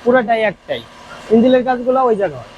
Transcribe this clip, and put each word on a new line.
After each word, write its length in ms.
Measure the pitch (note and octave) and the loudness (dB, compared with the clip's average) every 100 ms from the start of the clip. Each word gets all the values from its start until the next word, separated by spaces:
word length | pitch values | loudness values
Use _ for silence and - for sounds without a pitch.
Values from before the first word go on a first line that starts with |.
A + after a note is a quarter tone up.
পুরাটাই 400 | A#3 B3+ A3+ A3+ A3 | 2 0 2 -2 -2
একটাই, 320 | F3+ - B2+ A2+ - - - - | -4 -10 -10 -10 -20 -20 -20 0
ইঞ্জিনের 280 | A3 A#3+ B3+ B3 | 2 4 2 0
কাজগুলা 320 | B3 A#3+ B3+ B3+ | -4 0 0 0
ওই 80 | G#3+ | 0
জায়গায় 200 | F#3+ C3 | -2 -6
হয়। 100 | A2+ | -18